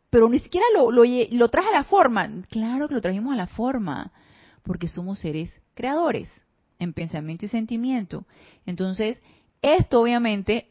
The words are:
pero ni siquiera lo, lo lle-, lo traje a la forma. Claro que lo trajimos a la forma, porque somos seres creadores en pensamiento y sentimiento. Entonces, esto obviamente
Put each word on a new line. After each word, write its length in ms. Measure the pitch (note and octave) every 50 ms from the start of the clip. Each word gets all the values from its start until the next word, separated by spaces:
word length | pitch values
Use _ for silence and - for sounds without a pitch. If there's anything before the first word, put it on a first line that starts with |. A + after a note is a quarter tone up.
| _ _
pero 180 | - A#3+ A3+ A3+
ni 100 | B3 D#4
siquiera 280 | - - - F4 G#4 A#4+ G#4+
lo, 160 | F4+ C4 A3+
lo 140 | A#3+ B3 A#3
lle-, 240 | B3 B3 B3 A3+ -
lo 180 | A3+ A#3+ A#3+ A#3
traje 200 | - D4+ F#4 A4+
a 40 | G#4
la 120 | D4 C#4+
forma. 440 | - G4 G4+ E4 C4 A3+ G3+ E3+ C#3+ C#3+ F3 F#3+ -
Claro 400 | - A3+ A3 A3+ B3 C4+ D4 D4
que 60 | D4
lo 60 | A#3+
trajimos 340 | - F3+ F#3 G3+ A3+ C4+ C#4
a 20 |
la 100 | A3 F3+
forma, 640 | F3 - - A#3 B3+ C4+ B3 G#3 D#3+ C3+ - - - _ _ _ _ _ _ _ _ _ _ -
porque 260 | - F3 E3+ F3 E3
somos 300 | - F3+ F3 F#3 G3 -
seres 340 | - D#3+ D3 D#3 E3+ - - _ _ _ _
creadores 560 | - A#3 B3+ C#4+ D#4+ F4 D4+ G3+ B2 - - _ _ _ _ _ _ _ _ _ -
en 160 | F3 F3 D#3
pensamiento 500 | E3+ E3 E3 - D3+ D3+ D#3+ E3 E3+ G#3+
y 40 | G3+
sentimiento. 760 | - A3+ A3 A3 A#3+ A3+ A#3+ B3+ C4 A#3+ G3+ - - D3+ - _ _ _ _ _ _ _ -
Entonces, 560 | G3 F3 E3+ F#3 F#3+ F#3 F#3 A3 A3 B3 - _ _ _ _ _ _ _ _
esto 400 | - C#4 D#4 F#4 - - - A#3
obviamente 720 | A3+ A#3+ A#3+ A#3+ A#3+ A3+ G#3 G3+ F#3 - G#3+ A#3 - _